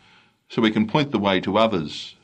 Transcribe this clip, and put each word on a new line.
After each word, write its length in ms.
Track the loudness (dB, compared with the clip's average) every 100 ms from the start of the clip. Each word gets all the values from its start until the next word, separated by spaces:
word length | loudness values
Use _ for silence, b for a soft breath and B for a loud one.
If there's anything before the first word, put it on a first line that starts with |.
| b b b b -8
so 140 | 0
we 80 | 0
can 160 | 2 0
point 240 | 0 0
the 80 | 0
way 220 | 2 0
to 180 | 0 2
others 580 | 2 0 -4 -10 -16 -12